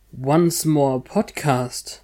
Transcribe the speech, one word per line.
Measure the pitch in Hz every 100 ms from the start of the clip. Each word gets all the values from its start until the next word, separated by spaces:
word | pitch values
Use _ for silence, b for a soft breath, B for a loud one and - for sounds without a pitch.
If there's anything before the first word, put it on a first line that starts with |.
| _
Once | - 131 160 170 160
More | 156 151 139 131
Podcast. | - 202 214 - 147 127 123 - - -